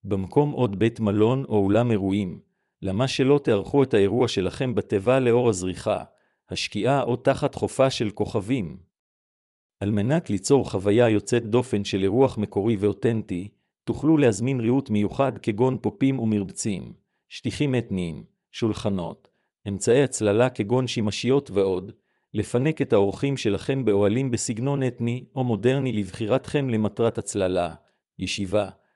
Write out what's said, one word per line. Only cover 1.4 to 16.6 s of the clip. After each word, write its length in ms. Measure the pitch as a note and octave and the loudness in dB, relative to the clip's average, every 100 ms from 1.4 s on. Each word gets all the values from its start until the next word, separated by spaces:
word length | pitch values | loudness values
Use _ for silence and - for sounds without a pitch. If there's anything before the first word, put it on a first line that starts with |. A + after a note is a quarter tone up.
או 140 | C#3 G#2 | 0 0
אולם 320 | G2 G2+ A#2+ | 2 2 2
אירועים, 500 | G#2+ G2 G2+ F#2+ D#2 _ _ _ _ | 0 0 0 -2 -8 _ _ _ _
למה 260 | F#2+ F#2+ C3 | -6 -2 -2
שלא 320 | - C3 C#3+ | 0 4 4
תארחו 380 | - G#2+ F#2+ C#3 | 4 0 2 2
את 120 | C3 | 4
האירוע 340 | A2 G2 A2 B2 | 4 4 2 0
שלכם 460 | - F2+ - C3 | 0 -2 -2 -2
בתיבה 460 | G#2 - G#2 G2 C3 | -2 -2 0 2 2
לאור 280 | B2 A#2 A#2+ | 4 4 2
הזריחה, 560 | F#2+ F#2 F2 - G2 - _ _ _ _ | 0 -4 -4 -4 -4 -6 _ _ _ _
השקיעה 540 | F#2+ - G2+ G#2+ C#3 | -8 -6 -2 0 0
או 140 | A#2+ A#2+ | 0 0
תחת 380 | C3 C3+ C#3+ | 0 0 -2
חופה 360 | - G#2+ - C3+ | -2 -6 2 2
של 200 | - A2 | 2 -4
כוכבים? 680 | - G2+ A2+ F#2+ C3+ F2 - _ _ _ _ _ _ _ _ _ _ | -2 -4 -4 -2 -4 -4 -10 _ _ _ _ _ _ _ _ _ _
על 100 | G2+ | -2
מנת 400 | G#2 G#2 D#3+ E3 | 0 2 0 0
ליצור 400 | G2+ - C#3 G2+ | -4 2 2 2
חוויה 380 | G#2 G2 G#2+ A#2+ | -2 2 4 4
יוצאת 380 | G#2+ - A#2+ A2+ | 2 2 -2 2
דופן 380 | A#2 B2 G#2+ | 0 0 -4
של 180 | G2+ G2+ | -2 0
אירוח 360 | F#2+ A2 C3 C3 | 0 4 2 2
מקורי 380 | G#2 - G#2 G#2+ | -4 -2 0 0
ואותנטי, 720 | G2+ G2 A#2+ A2+ - F2 G2+ _ _ _ | 0 0 -2 -2 -4 -8 -8 _ _ _
תוכלו 320 | - - - D#3+ | -6 -2 2 4
להזמין 440 | C3 F#2+ A#2 C3+ | 4 2 -2 0
ריהוט 300 | A2+ C3 C3+ | 2 0 0
מיוחד 480 | G#2+ G2+ - C#3 G#2+ | 0 0 0 -2 0
כגון 400 | - G#2 C3 B2+ | -4 0 0 0
פופים 400 | G#2+ - C3+ C3+ | -4 0 0 0
ומרבצים, 720 | A2+ G#2+ F#2 - | 0 0 -2 -6